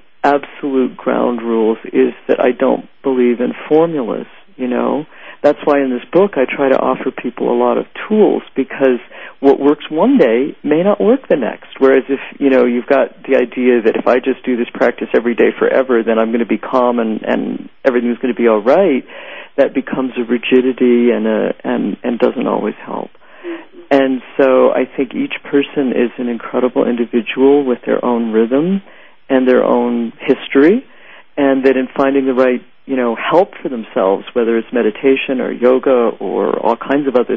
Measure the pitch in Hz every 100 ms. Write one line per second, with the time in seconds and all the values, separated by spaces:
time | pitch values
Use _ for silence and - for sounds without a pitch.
0 | - - 143 143 135 - 147 135 123 -
1 | 131 120 123 120 117 113 110 113 - 135
2 | 127 117 - - 127 123 131 120 - -
3 | 139 127 123 117 120 - - 151 170 156
4 | 110 - - - - - 127 120 120 127
5 | 156 - - - 147 147 156 143 135 123
6 | - 170 196 143 123 - 135 135 127 127
7 | 135 - 127 - 123 120 123 117 117 -
8 | - 214 180 - - - 131 - 135 120
9 | - - - - 139 135 139 151 - 156
10 | 220 269 131 117 147 - 143 151 190 202
11 | 196 269 - 160 107 - - - 135 135
12 | 123 135 - - 139 131 123 123 117 139
13 | 120 - - 131 123 131 123 120 110 -
14 | - 120 135 123 - 120 120 - 120 -
15 | 113 127 117 113 113 - 104 131 131 117
16 | 113 110 113 117 110 110 - 131 123 120
17 | 113 107 - 123 104 - - - 139 123
18 | 120 113 131 120 117 107 107 165 196 131
19 | - - - - - - 123 135 - 139
20 | 131 123 117 120 - 127 127 120 123 120
21 | 120 110 110 107 101 - 127 120 104 -
22 | 123 117 120 - 104 104 104 113 - -
23 | - - - - - 170 - - - 139
24 | 135 131 - - 135 131 127 - 127 -
25 | 135 - 139 - - 143 139 151 131 117
26 | 120 - 123 117 - 123 123 139 120 120
27 | 117 120 107 - 135 147 135 120 - 110
28 | 123 117 113 110 113 135 175 196 - -
29 | - - - 135 127 127 - 123 120 120
30 | 117 - - 131 - 139 156 240 - -
31 | - - - - 139 135 131 131 127 -
32 | 135 139 131 127 131 123 - - - 131
33 | 123 110 - 165 202 - 156 123 107 123
34 | 95 98 - 123 113 117 110 123 110 -
35 | 139 135 - 127 117 113 123 131 139 127
36 | 117 - 101 98 98 - - 117 131 139
37 | 139 123 117